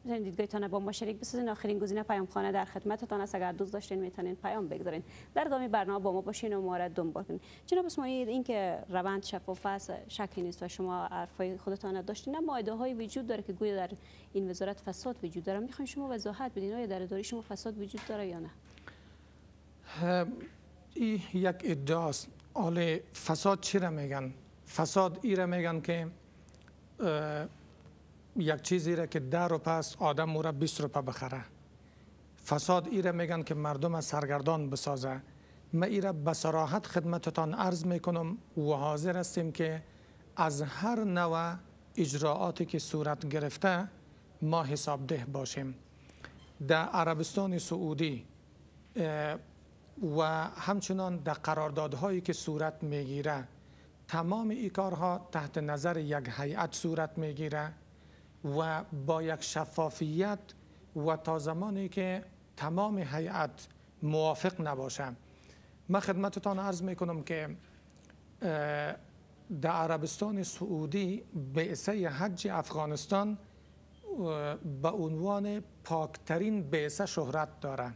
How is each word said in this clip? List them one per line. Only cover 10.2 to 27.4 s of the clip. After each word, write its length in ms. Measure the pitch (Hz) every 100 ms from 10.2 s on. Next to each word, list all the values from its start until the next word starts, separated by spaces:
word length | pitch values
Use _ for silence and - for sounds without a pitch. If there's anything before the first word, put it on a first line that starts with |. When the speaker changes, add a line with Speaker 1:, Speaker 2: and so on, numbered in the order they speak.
| 202 196
Speaker 1:
نیست 220 | 180 175
و 40 | 175
شما 380 | - 185 180 175
حرفای 520 | 180 175 - 185 190
خودتان 440 | - 196 202 190
داشتین، 340 | 185 214 - 302
اما 200 | 320 262
ادعاهای 380 | 214 220 254
وجود 340 | 240 220 254 240
داره 160 | 220
که 100 | 202
گویا 220 | 180 214 196
در 140 | 180 190 - - -
این 160 | 196 190
وزارت 300 | 180 190 202
فساد 440 | - 185 254 247
وجود 200 | 175 170
داره. 160 | 170 196
می‌خوایم 260 | 240 262 269
شما 240 | - 277
وضاحت 420 | 233 208 202 262
بدین، 220 | - 196
آیا 120 | 226 233
در 160 | 190
اداره 220 | 180 196
شما 180 | 208 233
فساد 360 | 220 196 226 214
وجود 240 | 202 220 -
داره 200 | 214 196
یا 120 | 170
نه؟ 100 | 165 - - - - - - - - - - - - - - -
Speaker 2:
اه، 240 | 175 180 170 254 - - - - -
این 280 | - 226 214 -
یک 220 | 185 185 180
ادعاست. 640 | 254 156 139 165 165 139 - - -
حالا 440 | - 170 170 165 160 - - -
فساد 340 | 160 196 190
چی 200 | - 196
را 100 | 180
می‌گن؟ 440 | 156 143 135 131 131 - - - -
فساد 440 | 160 196 185 185
ای 140 | 247 190
را 100 | 180
می‌گن 360 | 180 170 165
که، 260 | 147 170 165 - - - - - - - - -
اه، 460 | 196 151 151 151